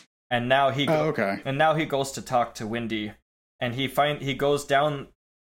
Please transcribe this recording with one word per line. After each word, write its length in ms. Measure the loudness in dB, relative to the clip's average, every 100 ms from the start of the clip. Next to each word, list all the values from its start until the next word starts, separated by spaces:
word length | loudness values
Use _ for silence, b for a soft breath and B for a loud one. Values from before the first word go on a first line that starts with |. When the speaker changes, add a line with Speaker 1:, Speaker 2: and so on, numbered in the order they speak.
| -20 _ -4
Speaker 1:
And 200 | -2 2
now 220 | 4 4
he 140 | 2 2
go- 80 |
Speaker 2:
Oh, 140 | 2 2
okay. 300 | 0 -2 -2 -4
Speaker 1:
and 120 | 2
now 160 | 2 2
he 100 | 0
goes 260 | -2 -2
to 80 | -6
talk 320 | -2 0 0 -4
to 120 | -6
Wendy, 460 | -6 -4 -4 -6 -10 _ _ _ _
and 140 | -6 -2
he 120 | -2
find, 340 | 2 2 0
he 120 | -4
goes 320 | 0 0 0 2
down 420 | 2 2 -2 -10 _ _ _